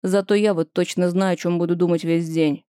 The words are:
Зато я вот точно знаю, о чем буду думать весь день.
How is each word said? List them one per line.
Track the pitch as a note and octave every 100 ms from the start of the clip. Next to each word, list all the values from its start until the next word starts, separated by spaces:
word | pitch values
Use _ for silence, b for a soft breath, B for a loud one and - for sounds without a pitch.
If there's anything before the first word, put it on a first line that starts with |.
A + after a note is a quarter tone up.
Зато | F#3+ F#3+ G3
я | G#3 G#3
вот | F3+ D#3+
точно | - F3 - F3+
знаю, | F3 F#3+
о | F3
чем | F3 F3
буду | E3+ E3+
думать | F3+ E3+
весь | E3 E3 E3
день. | D#3+ D#3 C#3 _